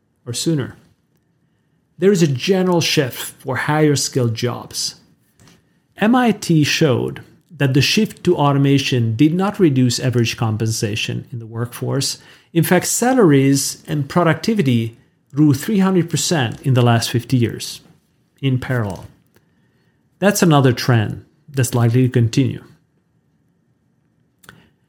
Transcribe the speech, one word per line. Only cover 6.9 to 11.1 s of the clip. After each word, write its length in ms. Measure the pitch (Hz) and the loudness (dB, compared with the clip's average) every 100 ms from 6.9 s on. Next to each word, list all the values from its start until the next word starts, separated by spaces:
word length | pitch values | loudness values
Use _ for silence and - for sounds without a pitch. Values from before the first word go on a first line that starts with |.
| 117 65 - - _ _ | 0 -4 -8 -18 _ _
that 240 | 165 139 | -2 0
the 60 | 135 | 2
shift 420 | - 214 208 - | 2 0 -2 -2
to 120 | 180 170 | -2 2
automation 800 | 143 139 139 139 - 127 113 110 | 2 2 2 2 0 -2 0 2
did 160 | 151 | 2
not 240 | 180 196 202 | 2 -2 2
reduce 400 | 170 131 127 - | 2 4 0 0
average 380 | 131 120 117 - | -2 0 -2 -2
compensation 920 | 113 107 110 113 107 113 - | -4 -2 -4 -2 -4 -4 -6